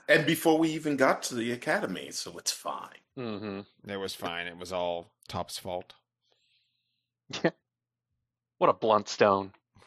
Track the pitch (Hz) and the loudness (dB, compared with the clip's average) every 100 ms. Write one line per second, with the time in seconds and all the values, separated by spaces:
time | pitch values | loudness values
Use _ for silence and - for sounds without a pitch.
0 | - 156 156 160 170 156 165 156 151 139 | 4 4 4 2 4 4 2 0 -2 4
1 | 135 185 - 123 117 120 - 185 170 85 | 4 2 -2 -4 -4 -4 -2 -2 -2 -8
2 | 69 - - 85 - - - 71 - - | -10 -10 -12 -8 -6 -6 -6 -8 -12 -18
3 | _ - 120 104 107 98 101 _ - 98 | _ -12 -8 -8 -8 -10 -12 _ -10 -8
4 | 95 - 90 85 87 85 90 90 87 87 | -8 -8 -8 -6 -8 -10 -6 -4 -2 -4
5 | 87 _ - 95 87 - 95 90 92 - | -8 _ -10 -8 -6 -8 -8 -8 -8 -18
6 | _ _ _ _ _ _ _ _ _ _ | _ _ _ _ _ _ _ _ _ _
7 | _ _ - - 165 - _ _ _ _ | _ _ -12 -2 -2 -4 _ _ _ _
8 | _ _ _ _ _ - 170 - 113 107 | _ _ _ _ _ 2 2 4 4 4
9 | 104 - 107 98 98 - _ _ | 4 4 6 6 0 -12 _ _